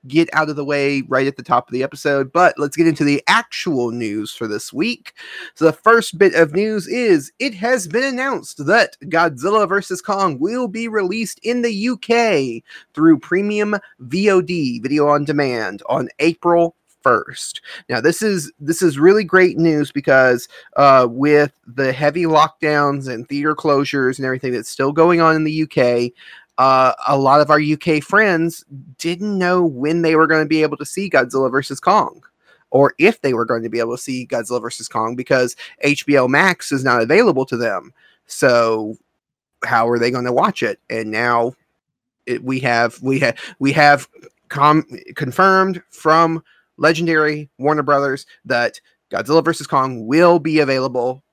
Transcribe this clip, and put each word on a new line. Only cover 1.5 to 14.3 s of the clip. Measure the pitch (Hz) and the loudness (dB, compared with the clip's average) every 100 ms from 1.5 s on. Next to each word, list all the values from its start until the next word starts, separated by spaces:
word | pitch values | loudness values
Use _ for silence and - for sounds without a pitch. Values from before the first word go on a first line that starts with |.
| 120 - | -2 -2
of | |
the | 123 | -6
episode, | 135 - 151 139 135 | -6 -4 -2 -2 -2
but | 170 180 - | 2 2 2
let's | 143 - | -6 0
get | 165 | 0
into | 147 | 2
the | 143 143 - | 0 0 0
actual | 214 233 - - 135 120 | -2 -2 -8 -4 -2 -2
news | 117 113 104 107 | -4 -6 -6 -8
for | - 113 | -8 -8
this | 104 - | -8 -8
week. | 117 214 240 - _ - - - | -6 -4 -6 -14 _ -20 -18 -18
So | _ 160 | _ 0
the | |
first | 156 214 233 - 165 | 2 4 4 2 2
bit | 190 | 2
of | 170 165 160 | 4 2 2
news | 214 214 170 | -2 -4 -4
is | 233 240 165 135 _ | -2 2 2 0 _
it | 269 | -8
has | 196 220 254 175 | -4 -2 -2 -2
been | 202 269 | -4 -4
announced | 254 269 214 - - 143 | -4 -4 -6 -10 -8 0
that | 220 196 _ | 2 2 _
Godzilla | 143 160 170 131 160 214 196 | -4 0 0 -2 -2 0 0
versus | 196 - 185 | -2 -4 -10
Kong | - 196 190 131 | -6 -2 -2 -2
will | 165 240 247 | -4 -4 -6
be | 220 233 | -6 -4
released | 214 185 220 214 - | -4 -2 -4 -6 -8
in | 214 247 | -4 -2
the | 240 | -2
U | 202 226 240 | -2 -4 -4
K | - 233 226 170 131 113 _ - _ - | 0 2 2 0 -2 -8 _ -20 _ 2
through | 160 151 | 4 4
Premium | - 180 202 208 208 208 - _ | 2 -2 0 -2 -2 -4 -6 _
V | 127 165 202 | -8 0 2